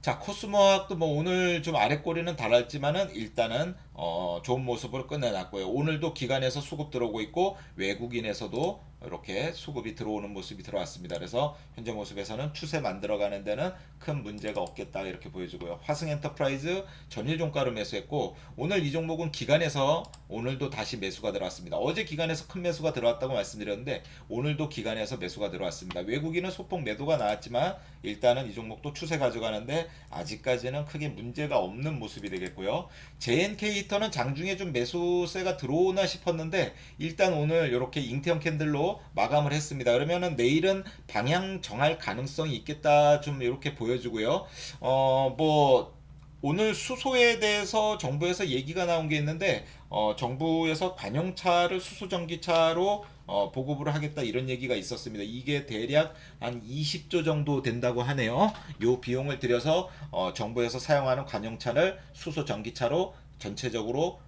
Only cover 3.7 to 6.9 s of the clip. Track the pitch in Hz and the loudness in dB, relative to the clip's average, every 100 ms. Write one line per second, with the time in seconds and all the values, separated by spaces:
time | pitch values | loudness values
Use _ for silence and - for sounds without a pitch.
3.7 | 180 - - 85 82 90 87 85 127 127 | -4 -14 -6 -4 -2 -2 -4 0 -2 0
4.7 | 113 131 127 123 151 123 98 92 101 95 | -4 -4 -8 -6 -2 -2 -2 -4 -6 -2
5.7 | 123 151 151 165 160 123 135 131 147 139 | 0 0 0 -2 -4 -2 0 0 -2 -6
6.7 | 147 147 | -8 -4